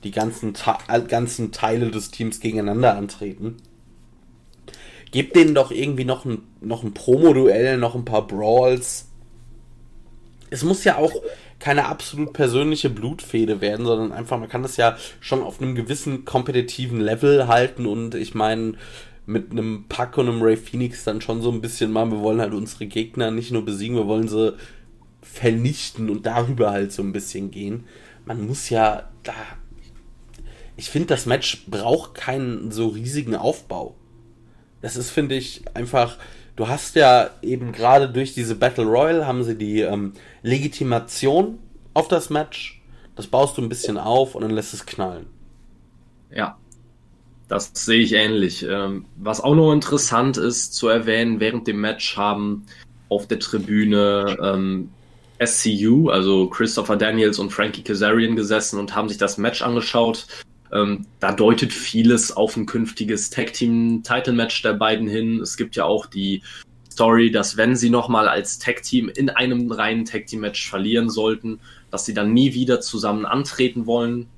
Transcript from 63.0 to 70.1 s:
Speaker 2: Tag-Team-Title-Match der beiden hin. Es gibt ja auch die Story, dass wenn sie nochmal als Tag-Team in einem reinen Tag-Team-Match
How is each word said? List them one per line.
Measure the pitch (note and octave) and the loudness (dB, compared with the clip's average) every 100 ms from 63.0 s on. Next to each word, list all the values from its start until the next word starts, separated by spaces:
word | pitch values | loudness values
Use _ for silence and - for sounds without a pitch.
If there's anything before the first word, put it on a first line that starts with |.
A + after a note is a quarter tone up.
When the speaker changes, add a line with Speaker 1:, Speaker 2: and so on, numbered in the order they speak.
| G#2+ G#2+ - | -4 -2 -4
Speaker 2:
Tag-Team-Title-Match | - A#2 - A#2+ A#2 A#2 A2+ A2+ B2 B2+ A#2+ A2+ - | -4 -6 -2 0 2 2 0 0 -2 2 0 0 0
der | A2+ | 0
beiden | G#2+ A2 A2 A2 | 2 2 2 0
hin. | G#2+ A2+ A2+ | -2 0 -2
Es | F2+ - | -4 -6
gibt | A#2 - | -6 -2
ja | |
auch | E2 G#2 - | 0 0 -2
die | G2 G2 F#2+ - - - - _ | -4 -2 -2 -6 -20 -20 -20 _
Story, | - A2+ A2+ A#2 | 2 6 6 6
dass | A2 G2 G#2+ | 4 -2 2
wenn | A2+ B2+ | 2 4
sie | A#2 | 4
nochmal | A#2+ A#2 A2+ G#2+ | 2 2 2 2
als | D#2+ - - | 2 -4 -6
Tag-Team | - - - B2+ A2 | -6 -6 -2 -2 -2
in | - C3+ | -2 -2
einem | - B2+ B2 A#2+ | 0 0 0 -2
reinen | G#2+ G#2+ A2+ | -2 -2 -2
Tag-Team-Match | A2 | -4